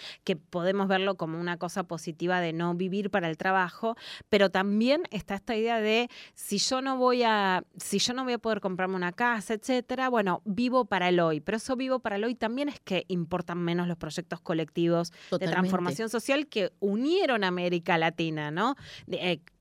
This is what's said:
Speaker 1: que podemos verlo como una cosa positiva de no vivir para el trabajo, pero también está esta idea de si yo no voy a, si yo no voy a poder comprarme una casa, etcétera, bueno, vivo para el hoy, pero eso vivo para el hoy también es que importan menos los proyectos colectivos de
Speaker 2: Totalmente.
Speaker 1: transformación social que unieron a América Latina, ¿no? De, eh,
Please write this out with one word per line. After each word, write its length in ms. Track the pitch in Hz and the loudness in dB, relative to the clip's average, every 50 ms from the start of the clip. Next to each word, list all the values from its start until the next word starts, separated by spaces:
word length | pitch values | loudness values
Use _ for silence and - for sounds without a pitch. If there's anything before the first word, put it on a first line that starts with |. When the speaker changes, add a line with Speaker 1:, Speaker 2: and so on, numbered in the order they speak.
| - - - - _ | -14 -16 -18 -10 _
Speaker 1:
que 140 | - 190 | -4 -4
podemos 500 | 151 - _ - 180 165 185 196 202 196 | -4 -4 _ -6 -2 0 0 2 2 2
verlo 300 | 190 196 185 190 196 190 | 2 2 2 2 0 -2
como 240 | 180 175 160 160 165 | -2 -4 -4 -4 -4
una 160 | 175 175 175 | -4 -4 -4
cosa 280 | 170 - 175 - 202 180 | -4 -6 -6 -4 -6 -6
positiva 560 | - - - - 180 160 - 170 175 180 180 | -4 -6 -8 -8 -10 -8 -4 0 0 2 2
de 120 | 175 165 160 | 0 0 -2
no 220 | 165 170 175 175 | -2 -2 -2 0
vivir 360 | 175 190 185 180 202 196 202 | 0 -2 -2 -2 -2 -2 0
para 200 | - 202 175 165 | 0 0 0 0
el 60 | 160 | -4
trabajo, 600 | - - 190 190 190 185 170 - - - 226 233 - - - - - - _ | -2 0 2 2 2 2 0 -2 -4 -4 -4 -4 -4 -10 -16 -16 -16 -4 _
pero 220 | - 202 196 190 | 4 6 6 6
también 520 | 190 190 190 202 202 214 226 247 277 320 359 - | 4 2 2 2 2 4 4 4 4 2 0 -4
está 260 | - 190 - - 196 | -6 -8 -6 -4 -6
esta 200 | 196 - - 233 | -6 -4 -4 -2
idea 240 | 214 220 233 233 226 | 0 0 0 0 0
de 280 | 214 214 214 233 240 240 - - - - _ | 2 2 4 2 2 0 -4 -14 -20 -20 _
si 240 | - - - 202 196 | -16 -8 -4 -2 -2
yo 240 | - - 262 262 262 | 0 0 0 -2 0
no 160 | 269 262 254 | -2 0 2
voy 240 | 254 247 247 247 240 | 4 4 4 4 4
a, 400 | 226 220 208 202 190 185 180 - - _ | 4 4 4 4 2 2 0 -2 -6 _
si 240 | 175 - - - 196 | -14 -8 -2 0 0
yo 140 | - - 247 | 0 0 -2
no 100 | 262 262 | -2 -2
voy 80 | 254 240 | -2 -2
a 60 | 226 | -2
poder 220 | - 226 220 208 | 0 -2 -2 0
comprarme 360 | - 190 185 175 185 185 190 | -2 -4 -2 -2 -2 -2 0
una 160 | 185 180 175 180 | 0 -2 -2 -2
casa, 420 | - 240 240 240 220 185 - 226 | 0 0 0 0 0 -2 -4 -4
etcétera, 540 | 208 - - 254 247 240 - 254 247 262 262 | -4 -2 0 0 0 0 -2 -4 -2 0 2
bueno, 340 | 247 233 202 190 175 - - | 2 2 2 2 0 0 -2
vivo 400 | 220 190 190 240 254 247 254 240 | -4 -2 0 0 2 2 2 2
para 240 | - 208 185 180 180 | 2 0 2 2 4
el 120 | 180 175 | 4 4
hoy, 200 | 170 160 160 151 | 4 4 2 0
pero 160 | 147 - 202 | -2 -2 -4
eso 200 | 226 - - 262 | -4 -2 -4 -4
vivo 240 | 240 262 262 254 247 | -2 0 -2 -2 -2
para 160 | - 220 202 | -2 -2 -2
el 80 | 202 214 | -2 -2
hoy 100 | 240 247 | -2 -2
también 340 | - 233 220 233 262 285 294 | -2 -4 -4 -2 -2 -4 -4
es 120 | - - | -6 -8
que 240 | - - 190 175 - | -6 -4 -2 -2 -2
importan 520 | - 190 180 165 160 180 180 180 - 175 175 | -2 -2 -2 -2 -2 -2 -4 -4 -4 -4 -2
menos 280 | 175 170 170 175 175 | -2 0 0 0 0
los 100 | 175 170 | -2 -4
proyectos 440 | 165 - 156 147 - 165 - 175 170 | -6 -6 -8 -6 -8 -8 -8 -10 -10
colectivos 720 | - - 170 160 160 147 - 175 170 170 170 170 170 170 | -6 -4 -2 -2 -2 -2 -2 0 2 4 4 2 0 -2
de 60 | - - - - | -6 -16 -6 -4
Speaker 2:
Totalmente. 240 | 185 170 185 170 165 | -4 -2 0 0 2
Speaker 1:
transformación 540 | 180 185 180 190 175 175 175 - 151 220 220 | 2 2 2 2 0 0 -2 -2 -4 -4 -4
social 400 | 240 226 - - 269 302 294 - | -4 -4 0 0 0 0 0 -2
que 240 | - 220 185 170 - _ | -2 -2 -2 -2 -2 _
unieron 640 | - 202 196 220 254 294 349 392 381 294 247 220 196 | -2 0 0 0 0 2 2 2 2 2 2 2 0
a 40 | 185 | 0
América 480 | 180 180 175 180 175 175 170 - 175 | 0 0 0 0 0 0 2 2 2
Latina, 540 | 165 160 170 165 165 165 160 156 156 151 147 | 2 2 0 0 -2 -4 -2 -2 -4 -4 -4
¿no? 240 | 151 170 214 254 277 - - - - - - | -2 0 0 0 -2 -4 -8 -16 -18 -18 -10
De, 260 | - - - - 180 175 | -8 -6 -4 -2 -2 -2
eh, 80 | - - - _ _ | -4 -6 -16 _ _